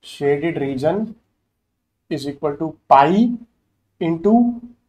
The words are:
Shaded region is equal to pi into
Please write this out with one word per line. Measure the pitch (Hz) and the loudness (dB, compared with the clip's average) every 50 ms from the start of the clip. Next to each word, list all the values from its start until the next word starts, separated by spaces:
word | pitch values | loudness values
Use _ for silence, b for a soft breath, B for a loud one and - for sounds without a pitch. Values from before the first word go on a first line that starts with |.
Shaded | _ - - - 147 143 143 143 151 170 160 156 | _ -20 -12 -4 0 0 0 0 -2 -4 -4 -4
region | 139 139 135 131 135 156 180 208 226 220 - _ _ _ _ _ _ _ _ _ _ _ _ _ _ _ _ _ _ _ | -4 -4 -6 -2 -2 -2 -2 -2 -4 -6 -10 _ _ _ _ _ _ _ _ _ _ _ _ _ _ _ _ _ _ _
is | 170 143 127 | -8 -8 -8
equal | 143 139 139 - 147 143 | -10 -10 -6 -6 -6 -6
to | 143 160 160 - _ _ _ | -4 -8 -8 -10 _ _ _
pi | 143 135 143 156 180 208 240 233 247 - - _ _ _ _ _ _ _ _ _ _ _ | 6 6 6 4 4 2 2 0 -2 -6 -10 _ _ _ _ _ _ _ _ _ _ _
into | 185 165 170 165 170 202 220 240 240 240 240 - - - - _ _ | -4 -4 -4 0 2 2 4 4 4 2 0 -6 -12 -20 -20 _ _